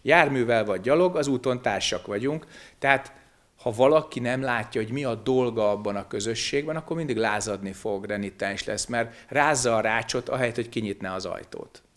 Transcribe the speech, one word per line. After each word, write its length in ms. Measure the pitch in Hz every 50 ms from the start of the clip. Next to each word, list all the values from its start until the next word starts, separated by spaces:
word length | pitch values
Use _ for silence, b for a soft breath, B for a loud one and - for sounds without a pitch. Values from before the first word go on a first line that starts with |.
járművel 600 | - 123 156 175 160 143 135 127 117 113 117 113 107
vagy 160 | 104 98 92
gyalog, 360 | 95 120 143 170 180 180 180
az 100 | 160 143
úton 360 | 143 135 123 - 135 123 120
társak 440 | - 120 101 95 - - - 85 -
vagyunk, 400 | - 101 104 120 139 151 160 - B B B B B B B
tehát 340 | - 139 139 135 - - - b b b b b b b b _
ha 80 | - 123
valaki 500 | 110 110 127 139 156 156 147 - - 123
nem 220 | 120 120 127 131
látja, 400 | 135 131 120 113 107 - - 120
hogy 80 | 110 104
mi 140 | 120 143 143
a 100 | 127 117
dolga 560 | 110 101 131 131 127 127 120 113 113 107 104
abban 260 | 104 104 107 104 101
a 100 | 101 98
közösségben, 720 | - - 107 101 113 113 113 - - - 143 147 156 156
akkor 200 | 160 156 - 165
mindig 200 | 165 160 139 117
lázadni 560 | 110 113 107 104 104 101 107 101 95 98 98
fog, 320 | 98 - - 107 101 98 101
renitens 600 | 101 104 101 101 98 - - 98 98 98 - -
lesz, 220 | - 104 101 -
mert 380 | - 120 117 117 113 - - - -
rázza 480 | - 143 143 151 151 131 123 120 113
a 40 | 110
rácsot, 480 | 107 110 110 113 113 - - 127 123 -
ahelyett, 260 | 131 131 127 120 117
hogy 140 | - 113 117
kinyitná 460 | - 120 110 101 98 - 95 92 92
az 120 | 95 95
ajtót. 560 | 90 87 - - - - - - - - - _ _ _